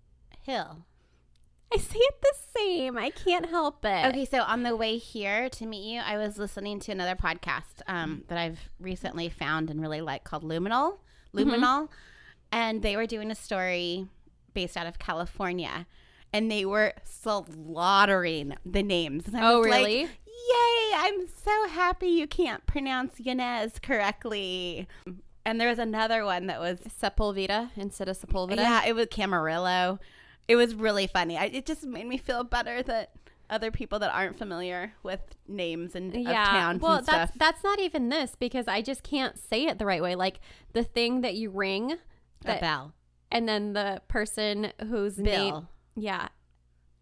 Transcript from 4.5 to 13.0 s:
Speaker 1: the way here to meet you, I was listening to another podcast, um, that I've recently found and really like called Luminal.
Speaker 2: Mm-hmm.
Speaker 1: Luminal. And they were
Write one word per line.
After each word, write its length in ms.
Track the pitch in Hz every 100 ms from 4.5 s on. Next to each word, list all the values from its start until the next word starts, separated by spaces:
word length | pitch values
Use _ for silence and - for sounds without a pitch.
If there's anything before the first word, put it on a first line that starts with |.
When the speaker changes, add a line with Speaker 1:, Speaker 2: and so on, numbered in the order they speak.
| 233
Speaker 1:
the 120 | 240 226
way 220 | 220 226
here 500 | - 220 202 208 254
to 140 | - 226
meet 240 | 214 208
you, 80 | 233
I 160 | - 214
was 200 | 214 202
listening 440 | 202 - 202 208
to 100 | 208
another 240 | 190 180 185
podcast, 680 | 175 165 175 135 - - -
um, 380 | 180 156 151 -
that 100 | 170
I've 220 | 170 160 - -
recently 520 | 185 180 190 165 170
found 400 | - 151 160 160
and 100 | 151
really 200 | 156 151
like 220 | 156 135 -
called 180 | 151
Luminal. 540 | 156 160 190 233 311 403 - - -
Speaker 2:
Mm-hmm. 160 | 214 277
Speaker 1:
Luminal. 400 | 233 247 277 311 - - - - - _
And 280 | 233 226 220
they 140 | 208
were 100 | 202